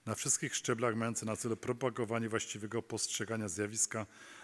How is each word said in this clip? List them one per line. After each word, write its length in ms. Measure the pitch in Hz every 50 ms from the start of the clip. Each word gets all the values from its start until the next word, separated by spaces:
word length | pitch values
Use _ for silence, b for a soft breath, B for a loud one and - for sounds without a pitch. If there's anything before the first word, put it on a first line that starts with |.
| _
na 80 | 110 107
wszystkich 400 | - - - - - - 127 -
szczeblach 420 | - - - 120 113 123 120 107
mające 300 | 113 113 117 113 - 110
na 100 | 113 107
celu 200 | - - 120 113
propagowanie 720 | - - 123 123 120 135 123 110 - 120 104 117 113 113 110
właściwego 540 | 110 110 - - - 107 104 104 113 117 -
postrzegania 680 | - 117 107 - - - - 110 98 113 110 107 101
zjawiska 580 | 85 101 104 104 110 107 - - - 113 104 B B B B B B B